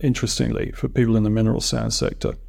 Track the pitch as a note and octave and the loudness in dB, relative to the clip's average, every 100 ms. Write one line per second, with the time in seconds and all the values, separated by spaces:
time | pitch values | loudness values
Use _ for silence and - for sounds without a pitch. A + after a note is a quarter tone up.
0 | C#3+ A#2+ A2+ - A#2 G2+ - - A#2+ - | 0 0 -2 0 0 0 -4 -4 -2 2
1 | A#2 A2 G#2+ A2 A2 A2+ - A#2 A2+ - | 4 4 4 2 2 2 0 -2 -2 -2
2 | - - - - | -2 -2 -6 -6